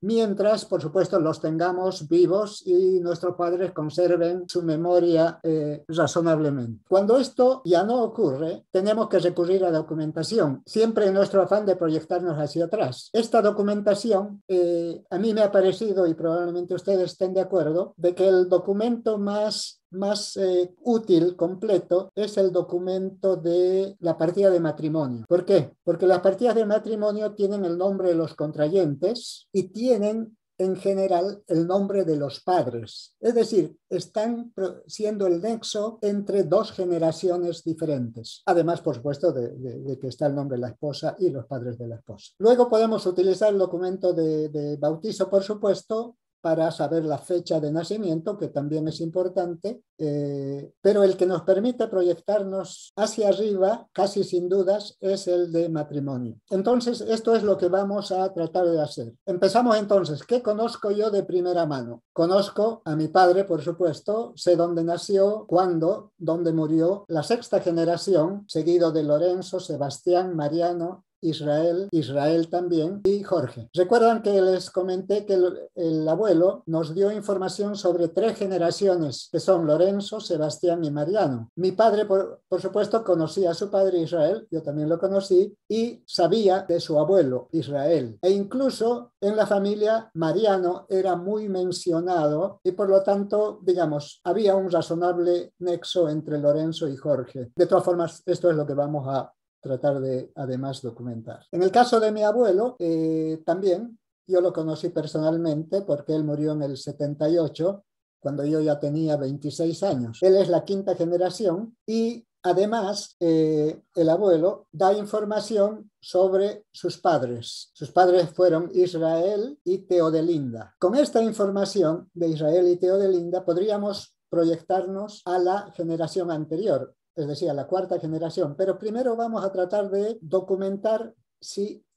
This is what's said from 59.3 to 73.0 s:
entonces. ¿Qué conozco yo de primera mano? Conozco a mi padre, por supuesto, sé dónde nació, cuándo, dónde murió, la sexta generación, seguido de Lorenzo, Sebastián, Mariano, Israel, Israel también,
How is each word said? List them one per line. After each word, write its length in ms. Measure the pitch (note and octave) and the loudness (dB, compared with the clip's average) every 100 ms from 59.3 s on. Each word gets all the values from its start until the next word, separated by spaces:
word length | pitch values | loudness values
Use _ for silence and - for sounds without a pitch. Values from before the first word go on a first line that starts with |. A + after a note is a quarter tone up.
| F3+ F#3+ A3 B3 G#3+ | 0 2 4 4 2
entonces. 460 | G3+ G3+ E3 D3 | 4 2 2 -6
¿Qué 200 | - A#3+ | -2 -2
conozco 480 | A#3 G#3 A3+ - G#3+ | 0 -2 -2 -2 -4
yo 200 | G#3 G#3+ | 0 0
de 120 | G3+ | 0
primera 420 | F#3+ F3+ F3+ F3 D#3+ | 0 -2 0 0 0
mano? 380 | C3+ A#2+ A#2+ _ | -4 -6 -12 _
Conozco 680 | - E3 G3 G3 - A3 A3 | 0 2 4 2 0 -2 -2
a 100 | D#3+ D#3 | -6 -4
mi 100 | D#3 | 2
padre, 380 | F#3 F3+ F#3 G3 | 6 6 6 2
por 160 | D#3+ | -2
supuesto, 720 | D3+ E3 F3 C#3+ - G#3+ A#3 - | -4 -2 -2 -2 -4 -4 -6 -2
sé 220 | F3+ E3+ | 2 2
dónde 260 | E3+ E3 | 2 0
nació, 640 | E3 E3+ - G3 G3 G#3+ G#3 | -2 -4 0 2 2 0 0
cuándo, 640 | E3 F#3 E3 E3 G#3+ - - | 2 2 2 0 -2 -8 -8
dónde 340 | E3 E3+ E3 | -4 0 0
murió, 540 | D#3+ D3+ D#3+ E3+ G3 - | 0 0 2 2 0 -4
la 160 | D#3+ | -4
sexta 380 | D3 A#3+ - G3 | -2 -2 0 -2
generación, 800 | F3+ E3 E3 E3+ G3+ E3+ E3 G3+ - | 0 0 0 0 2 2 2 -2 -6
seguido 420 | D#3+ D#3+ F3 E3 | -2 2 4 4
de 120 | D#3 | 2
Lorenzo, 580 | D3 D3 F3+ F#3 F3+ F#3 | 0 2 2 -2 -6 -8
Sebastián, 720 | F3+ C#3 C#3+ - F3+ F3 F#3 D#3+ | -6 -6 -6 -4 0 2 0 -2
Mariano, 720 | D3 E3 E3+ F3 E3+ F#3 _ - E3 | -2 0 -2 -2 -6 -8 _ -6 -4
Israel, 640 | D#3 D3 D3 E3+ F3 G3 | -2 -2 0 2 0 -2
Israel 580 | E3 B2+ C#3+ D3+ E3 E3 | -2 0 0 2 2 0
también, 500 | F3 F3+ E3 D#3+ G3+ | -2 0 0 0 0